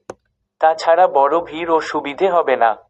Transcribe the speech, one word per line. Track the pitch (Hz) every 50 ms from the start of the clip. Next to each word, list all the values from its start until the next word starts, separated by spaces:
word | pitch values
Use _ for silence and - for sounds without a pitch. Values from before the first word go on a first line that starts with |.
| _ - - _ _ _ _ _ _ _ _ -
তাছাড়া | 160 160 160 160 - 165 165 175 185 180
বড় | 160 139 139 139 151 170
ভিড় | 165 - 147 160 170 170 165
ও | 156
সুবিধে | - - - 151 135 139 139 - 185 190
হবে | 175 170 151 143 127
না।" | 117 113 113 107 - - _